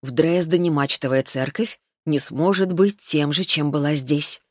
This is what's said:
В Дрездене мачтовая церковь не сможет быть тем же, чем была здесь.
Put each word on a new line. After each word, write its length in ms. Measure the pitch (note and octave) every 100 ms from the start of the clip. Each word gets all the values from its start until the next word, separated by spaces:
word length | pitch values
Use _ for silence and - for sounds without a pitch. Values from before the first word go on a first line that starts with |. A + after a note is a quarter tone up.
В 100 | C3+
Дрездене 600 | B2 D#3+ F3 E3 F3 F3
мачтовая 520 | D3 C#3 - C3+ C3
церковь 560 | C3 C3 C3 - A3+ - _ _ -
не 140 | D3
сможет 540 | - B2+ E3+ F#3+ F#3+
быть 260 | F3 G3+ G3+
тем 320 | - D3+ D3
же, 120 | D3
чем 280 | F#3+ - D3
была 240 | D3 C#3+ D3+
здесь. 460 | C3 D3 D3 - _